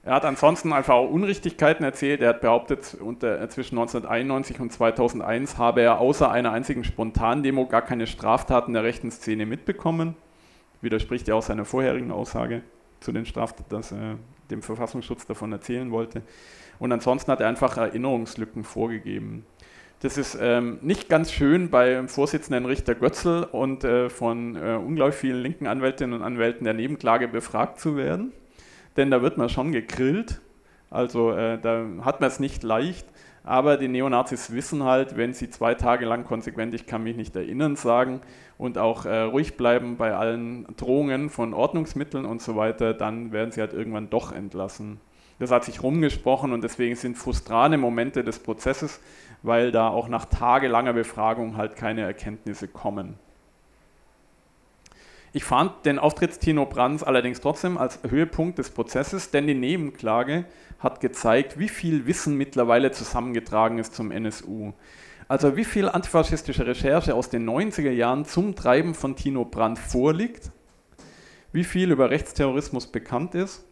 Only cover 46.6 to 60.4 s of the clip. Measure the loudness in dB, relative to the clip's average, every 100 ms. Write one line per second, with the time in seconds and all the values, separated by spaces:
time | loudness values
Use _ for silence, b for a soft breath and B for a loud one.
46.6 | -4 -2 -2 -2 -6 -6 -4 -6 0 4
47.6 | 4 4 2 0 -2 -2 -4 -6 -8 -4
48.6 | -2 -2 -6 -10 B B B B 2 2
49.6 | 4 4 4 2 -2 -6 -2 0 4 4
50.6 | 4 2 2 0 -2 0 0 0 -4 -4
51.6 | -6 -4 -4 -2 -4 -6 -10 -10 -10 -10
52.6 | -12 -8 -6 -6 -10 -14 _ _ _ _
53.6 | _ _ _ _ _ _ _ _ _ _
54.6 | _ _ -20 b b b b -8 2 4
55.6 | 4 2 0 4 2 2 -2 0 2 2
56.6 | 0 2 2 2 2 2 2 -2 -2 -2
57.6 | -4 -2 -2 -4 -2 0 0 0 -2 -2
58.6 | -6 -6 -2 -2 -2 -6 -2 0 2 0
59.6 | 0 0 -4 -4 0 0 0 -2